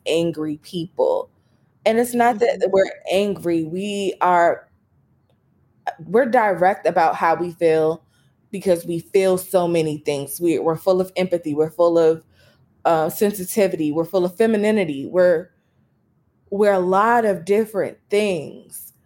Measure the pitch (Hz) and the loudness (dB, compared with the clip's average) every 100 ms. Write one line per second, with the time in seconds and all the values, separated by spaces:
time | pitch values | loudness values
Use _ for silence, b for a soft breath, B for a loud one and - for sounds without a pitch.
0 | - 160 170 156 156 151 - 180 165 - | -4 -2 -2 -4 -8 -10 -10 -10 -8 -2
1 | - - - _ _ _ _ _ 220 226 | 0 0 -6 _ _ _ _ _ -2 0
2 | 240 240 233 208 233 185 185 190 190 - | 0 0 0 2 0 0 0 2 0 -4
3 | - 185 202 170 170 170 156 180 208 202 | -4 -2 -2 -4 -2 -4 -4 -6 -6 -4
4 | 196 - 180 175 170 - - _ _ _ | -4 -2 2 4 2 0 -8 _ _ _
5 | _ _ _ _ _ _ _ _ - - | _ _ _ _ _ _ _ _ -12 -12
6 | 160 208 269 240 214 180 180 190 160 175 | -4 -2 2 2 0 2 0 2 -2 2
7 | 160 - 175 160 175 165 165 160 156 165 | 0 2 0 0 -2 0 2 2 2 -2
8 | _ _ _ _ _ 196 196 170 170 165 | _ _ _ _ _ -6 0 0 -2 -8
9 | - 196 190 185 185 185 175 170 156 151 | 0 2 4 2 0 0 2 0 0 -4
10 | 143 143 139 - 170 139 147 160 - 185 | -4 -4 -6 -4 0 0 0 -2 0 0
11 | 185 - 180 175 160 147 156 156 170 165 | 0 -2 -2 -2 -4 -2 -2 2 2 4
12 | 160 160 _ b b b _ _ - 165 | 4 2 _ b b b _ _ 0 0
13 | 160 - 202 208 180 - 190 175 151 147 | 0 -2 -2 -2 -6 0 0 0 -4 -2
14 | 165 190 180 180 226 214 214 214 175 139 | -2 -2 -2 0 0 2 2 0 -2 -4
15 | 139 180 180 165 185 _ _ _ _ _ | -4 2 4 2 -2 _ _ _ _ _
16 | _ _ _ _ - 196 208 190 180 190 | _ _ _ _ -8 0 2 2 2 2
17 | 220 240 220 180 170 202 220 196 131 - | 4 2 2 -2 0 0 0 -4 -6 -6
18 | - 202 214 175 135 - - - - _ | -2 0 0 -2 -6 -16 -20 -20 -20 _